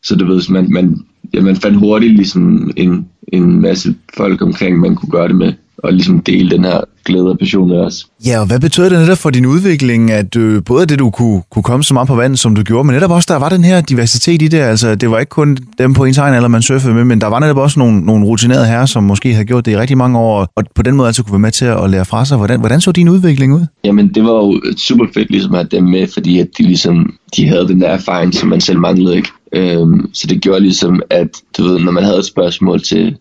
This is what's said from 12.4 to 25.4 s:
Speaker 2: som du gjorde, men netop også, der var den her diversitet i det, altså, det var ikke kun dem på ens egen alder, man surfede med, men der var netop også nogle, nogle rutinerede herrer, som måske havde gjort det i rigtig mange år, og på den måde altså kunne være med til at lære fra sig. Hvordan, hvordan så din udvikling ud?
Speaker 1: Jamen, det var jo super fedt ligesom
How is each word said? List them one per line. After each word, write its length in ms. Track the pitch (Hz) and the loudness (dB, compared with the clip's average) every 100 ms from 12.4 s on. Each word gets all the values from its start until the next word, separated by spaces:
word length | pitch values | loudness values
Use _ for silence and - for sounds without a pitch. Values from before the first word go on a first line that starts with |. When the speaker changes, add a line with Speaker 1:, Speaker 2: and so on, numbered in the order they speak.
Speaker 2:
som 160 | 120 104 | 0 0
du 80 | |
gjorde, 200 | 101 113 143 | 0 0 2
men 60 | |
netop 180 | 131 185 | 2 2
også, 220 | 170 175 | 2 0
der 60 | 165 | 0
var 100 | 139 | 0
den 140 | 185 | 2
her 180 | 175 185 | 2 2
diversitet 600 | 156 127 117 120 - 170 | 0 0 0 -2 0 0
i 60 | 156 | 2
det, 100 | 160 | 0
altså, 380 | 131 110 117 107 | 0 0 0 0
det 160 | 120 | 0
var 80 | 113 | -2
ikke 100 | 143 | -2
kun 280 | - 147 135 127 - | -2 0 0 -6 -2
dem 160 | 127 | 0
på 120 | 135 135 | 2 2
ens 120 | 131 | 2
egen 160 | 143 127 | 2 2
alder, 120 | 120 | 2
man 140 | 117 | 2
surfede 320 | 113 135 131 | 2 0 0
med, 100 | 113 | 2
men 180 | 123 113 | 2 2
der 60 | 107 | 0
var 120 | 117 | 0
netop 180 | 151 139 | 0 2
også 220 | 139 143 | 0 2
nogle, 220 | 123 107 85 | 2 2 2
nogle 200 | 110 104 | 2 2
rutinerede 400 | 113 117 131 117 | 0 0 2 2
herrer, 200 | 117 131 | 0 -2
som 180 | 120 | 0
måske 300 | 101 98 131 | 0 0 0
havde 120 | 110 107 | -2 0
gjort 200 | 123 117 | -2 0
det 60 | |
i 60 | 104 | -2
rigtig 200 | 123 135 | 0 0
mange 220 | 127 120 | 2 0
år, 280 | 113 104 95 - | 0 0 -2 -4
og 80 | 98 - | -6 -2
på 60 | |
den 140 | 113 139 | 0 2
måde 120 | 123 | 0
altså 160 | 113 | -2
kunne 100 | 107 | -2
være 60 | 98 | 0
med 120 | 110 | 0
til 140 | - 123 | 0 -2
at 240 | 110 95 | 0 0
lære 160 | 95 92 | 0 -2
fra 200 | 107 131 | -2 0
sig. 120 | 139 | 0
Hvordan, 220 | 101 123 | 0 0
hvordan 220 | 113 135 | 0 0
så 100 | 180 | 0
din 180 | 175 170 | 2 4
udvikling 440 | 185 180 139 135 | 4 2 2 2
ud? 120 | 147 170 _ | 2 0 _
Speaker 1:
Jamen, 300 | 104 101 101 | 0 2 2
det 100 | 101 | 2
var 80 | 110 | 2
jo 300 | 113 104 - - - | 2 2 0 -2 -6
super 280 | - 120 117 | -2 0 0
fedt 180 | - 107 | -2 -2
ligesom 220 | 98 | -2